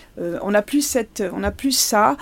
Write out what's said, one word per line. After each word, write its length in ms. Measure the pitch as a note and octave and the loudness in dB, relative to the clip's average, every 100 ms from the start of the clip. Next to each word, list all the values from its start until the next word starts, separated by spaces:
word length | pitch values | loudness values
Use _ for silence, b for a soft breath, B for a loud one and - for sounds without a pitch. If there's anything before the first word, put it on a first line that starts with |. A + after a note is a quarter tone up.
| B - | B -10
Euh, 200 | E3+ E3+ | -8 -6
on 100 | G3 | 0
a 100 | G#3 | 0
plus 200 | G#3 C#4+ | 2 0
cette, 400 | C#4+ B3+ A3 - F#3 | 0 -2 -2 -4 -4
on 120 | E3+ | -2
a 80 | G3+ | -4
plus 180 | - C#4 | -2 -2
ça. 460 | B3+ - G#3+ A3+ C#4+ | 0 2 4 4 2